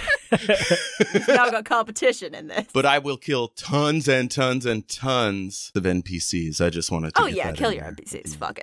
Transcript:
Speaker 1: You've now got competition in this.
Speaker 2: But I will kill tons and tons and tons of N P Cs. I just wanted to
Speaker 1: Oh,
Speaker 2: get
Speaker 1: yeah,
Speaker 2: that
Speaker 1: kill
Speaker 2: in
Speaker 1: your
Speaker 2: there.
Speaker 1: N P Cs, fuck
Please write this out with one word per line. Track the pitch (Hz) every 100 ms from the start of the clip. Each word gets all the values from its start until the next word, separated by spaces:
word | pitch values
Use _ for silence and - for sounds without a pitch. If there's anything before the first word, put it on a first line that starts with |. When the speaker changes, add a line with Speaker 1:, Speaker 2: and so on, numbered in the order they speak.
| 659 571 - 226 - 196 - 170 - - 208
Speaker 1:
You've | 202 220
now | 269 247
got | 220 214
competition | 233 226 220 262 240 170
in | - 151
this. | - 208
Speaker 2:
But | - 139
I | 143
will | 143 131
kill | - 131 117
tons | - - 143 147 160 139
and | 131 123
tons | - 131 127
and | 120 110 -
tons | - 131 127 110 98 95 - -
of | 104
N | 90 90
P | 87 87
Cs. | - 87 82 76
I | 87
just | 85 -
wanted | 85 80
to | -
Speaker 1:
Oh, | 392
Speaker 2:
get | 185
Speaker 1:
yeah, | -
Speaker 2:
that | -
Speaker 1:
kill | -
Speaker 2:
in | 196
Speaker 1:
your |
Speaker 2:
there. | -
Speaker 1:
N | -
P | -
Cs, | - -
fuck | - - -